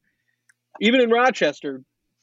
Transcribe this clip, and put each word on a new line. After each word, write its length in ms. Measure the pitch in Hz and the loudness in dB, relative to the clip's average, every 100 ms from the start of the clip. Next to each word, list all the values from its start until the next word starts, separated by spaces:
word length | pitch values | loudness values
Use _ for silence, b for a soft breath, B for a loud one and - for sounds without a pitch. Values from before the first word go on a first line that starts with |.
| _ _ _ _ _ _ _ - | _ _ _ _ _ _ _ -4
Even 180 | 202 262 | 0 2
in 80 | 240 | 2
Rochester, 760 | 233 254 226 160 143 151 135 135 _ _ _ | 2 0 0 -4 -4 -10 -12 -16 _ _ _